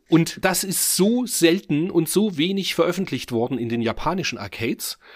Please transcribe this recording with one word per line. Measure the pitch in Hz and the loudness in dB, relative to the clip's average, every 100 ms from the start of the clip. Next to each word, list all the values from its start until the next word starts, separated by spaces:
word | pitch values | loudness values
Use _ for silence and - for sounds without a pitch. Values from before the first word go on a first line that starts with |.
| _ | _
Und | 165 160 - | 4 4 0
das | 185 180 | -2 0
ist | 196 - - | -2 -2 0
so | - 196 240 247 | 2 2 2 0
selten | - 165 185 - 147 180 | 2 2 2 0 0 2
und | 175 160 | 0 2
so | 180 214 160 | 2 2 0
wenig | 175 196 175 - | 0 0 -2 0
veröffentlicht | 165 175 190 127 - | 0 0 -4 -4 -2
worden | 117 123 127 | 0 0 -2
in | 117 | -2
den | 120 | 0
japanischen | 113 104 151 185 - 107 | -2 -2 -2 -2 -4 -6
Arcades, | 104 - 117 220 - - - | -10 -6 -4 -4 -6 -10 -16